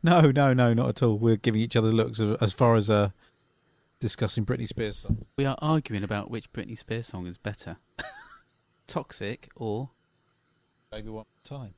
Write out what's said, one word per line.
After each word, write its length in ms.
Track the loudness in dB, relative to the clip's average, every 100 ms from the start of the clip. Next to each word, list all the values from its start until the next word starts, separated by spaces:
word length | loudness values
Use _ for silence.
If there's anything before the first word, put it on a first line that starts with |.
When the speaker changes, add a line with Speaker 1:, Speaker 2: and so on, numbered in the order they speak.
Speaker 1:
No, 280 | 6 6 6
no, 200 | 6 4
no, 220 | 6 4
not 140 | 4 0
at 120 | 2
all. 140 | 2 2
We're 200 | 2 2
giving 260 | 2 0
each 140 | 0 2
other 120 | 2
looks 320 | 2 0 0
as, 160 | 0 2
as 100 | -2
far 220 | 2 4
as, 160 | 4 4
uh, 200 | 4 2 -2 _ _ _ _ _ _ _ _
discussing 440 | -4 -2 -2 -2
Britney 240 | -2 -4 -6
Spears 300 | -6 -6 -8
songs. 260 | -4 -4 -4 -4
Speaker 2:
We 80 | -2
are 100 | -2
arguing 420 | 0 0 0 -6
about 260 | -4 -4 -6
which 220 | -10 -10
Britney 240 | -12 -12 -12
Spears 300 | -8 -8 -8
song 200 | -10 -12
is 120 | -10
better. 400 | -10 -10 -14 -16 _ -14
<laughs> 80 | -14 -14 -20 -20 _ _ _ _ -10
Toxic 600 | -8 -8 -10 -10 -10 -16 -10
or 320 | -6 -6 -8 _ _ _ _ _ _ _ _ _ _
Speaker 1:
Baby 180 | -14 -12
One 60 |
More 120 | -14 -16 _
Time. 300 | -18 -14 -16